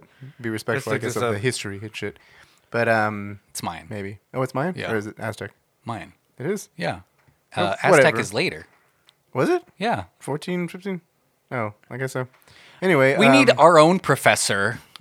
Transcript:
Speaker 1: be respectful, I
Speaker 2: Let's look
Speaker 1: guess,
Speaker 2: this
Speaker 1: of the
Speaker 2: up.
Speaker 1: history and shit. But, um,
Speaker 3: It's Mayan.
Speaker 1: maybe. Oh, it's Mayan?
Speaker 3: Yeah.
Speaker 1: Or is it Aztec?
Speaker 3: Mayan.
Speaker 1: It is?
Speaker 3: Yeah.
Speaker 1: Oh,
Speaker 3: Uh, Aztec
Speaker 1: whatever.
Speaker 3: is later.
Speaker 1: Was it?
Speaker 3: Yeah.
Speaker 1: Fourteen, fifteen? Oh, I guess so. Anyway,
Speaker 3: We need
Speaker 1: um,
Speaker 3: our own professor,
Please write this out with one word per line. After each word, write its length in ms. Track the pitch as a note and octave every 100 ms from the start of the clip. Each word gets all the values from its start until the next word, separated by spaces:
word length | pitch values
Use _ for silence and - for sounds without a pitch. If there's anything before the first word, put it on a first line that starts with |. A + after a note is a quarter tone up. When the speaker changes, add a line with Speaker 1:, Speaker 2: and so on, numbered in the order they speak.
| - _ C3+ -
Speaker 1:
be 100 | A2+
respectful, 440 | A2 - C3 A2
I 20 | G#2+
Speaker 2:
Let's 80 |
look 60 | A#2+
Speaker 1:
guess, 40 | B2
Speaker 2:
this 80 |
Speaker 1:
of 80 | A#2+
the 40 | G2+
Speaker 2:
up. 60 |
Speaker 1:
history 340 | A#2+ - G#2 G2
and 120 | G#2+
shit. 240 | - G2+ - _ _ _ _ _
But, 160 | A#2 A#2
um, 540 | A2+ G#2+ G#2 G2+ G#2 _
Speaker 3:
It's 120 | -
Mayan. 260 | G2+ E2+ D#2+
Speaker 1:
maybe. 300 | G#2 G2 G#2 _
Oh, 80 | C3
it's 120 | C3 C3
Mayan? 200 | E3+ F3+
Speaker 3:
Yeah. 160 | F#2+
Speaker 1:
Or 20 | A2
is 120 | G#2
it 80 | -
Aztec? 320 | A2 - G2+ _ _ _
Speaker 3:
Mayan. 300 | - A2 E2+ _ _ -
Speaker 1:
It 60 | C#3+
is? 240 | G#3 - -
Speaker 3:
Yeah. 240 | E3 F#2 - _ _ _ _ A2
Speaker 1:
Oh, 60 | G2+
Speaker 3:
Uh, 100 | -
Aztec 80 | C3+
Speaker 1:
whatever. 280 | D#3 D3+ A2+
Speaker 3:
is 120 | G2
later. 320 | A2 E3+ - - _ _ _ _ _ _
Speaker 1:
Was 160 | B2+ E3+
it? 140 | F4+ - -
Speaker 3:
Yeah. 280 | G#3+ C3 F#2 _
Speaker 1:
Fourteen, 500 | - D3+ - F3+ E3+
fifteen? 320 | F#3 G3 F3+ - _ _ _ -
Oh, 220 | B2+ G#2+ - -
I 80 | B2
guess 160 | C3
so. 140 | B2+ B2+ _ _ - - -
Anyway, 360 | F#3+ D3+ C3 C3+
Speaker 3:
We 100 | A3
need 200 | C3+ C3+
Speaker 1:
um, 100 | B2+
Speaker 3:
our 180 | D#3+ D#3+
own 200 | D#3 F#3
professor, 800 | - C3+ A#2 G#2 - G2+ G#2 A#2 - -